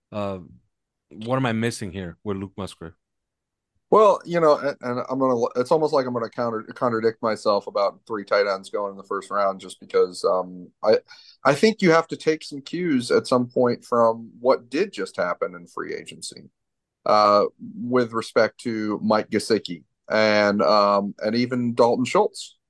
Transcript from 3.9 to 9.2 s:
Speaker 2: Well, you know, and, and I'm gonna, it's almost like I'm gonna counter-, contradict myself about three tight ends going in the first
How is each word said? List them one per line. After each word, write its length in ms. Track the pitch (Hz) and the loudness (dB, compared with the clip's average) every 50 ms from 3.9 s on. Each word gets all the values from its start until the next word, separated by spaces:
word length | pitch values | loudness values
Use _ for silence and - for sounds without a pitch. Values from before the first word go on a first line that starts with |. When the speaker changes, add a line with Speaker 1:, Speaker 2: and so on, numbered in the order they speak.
Speaker 2:
Well, 320 | - 202 220 202 175 - - | 4 6 6 6 4 2 -2
you 160 | - 170 170 | -4 -2 2
know, 160 | 165 156 147 | 4 4 4
and, 180 | - - 143 - - | 2 0 -4 -6 -6
and 220 | - 123 123 127 - - | -6 -6 -4 -6 -6 -6
I'm 80 | 131 135 | -4 0
gonna, 260 | 135 131 127 117 117 - - | 0 0 2 0 0 -2 -2
it's 140 | 123 123 - | -2 -2 0
almost 220 | 170 156 156 147 147 | 0 0 2 2 0
like 140 | 143 127 | 0 -2
I'm 80 | 127 123 | -2 -4
gonna 160 | 123 113 107 | -6 -6 -6
counter-, 320 | - - 120 117 113 110 113 | -6 -6 -6 -4 -4 -6 -8
contradict 580 | - - - 135 123 117 113 110 113 110 _ | -12 -8 -4 -2 -2 0 0 0 0 -2 _
myself 460 | - 113 107 101 - 110 104 101 - | -2 -4 -2 -2 0 0 0 0 0
about 340 | - 98 104 101 98 90 - _ | -2 -2 0 0 -2 -2 -6 _
three 180 | - 113 104 98 | -10 -8 -8 -4
tight 220 | - - 104 101 | 0 2 2 2
ends 240 | 101 98 95 98 - | 2 0 -4 -6 -8
going 220 | - 104 104 98 98 | -6 -6 -6 -6 -8
in 40 | |
the 60 | 98 95 | -10 -10
first 280 | - 101 98 | -8 -8 -8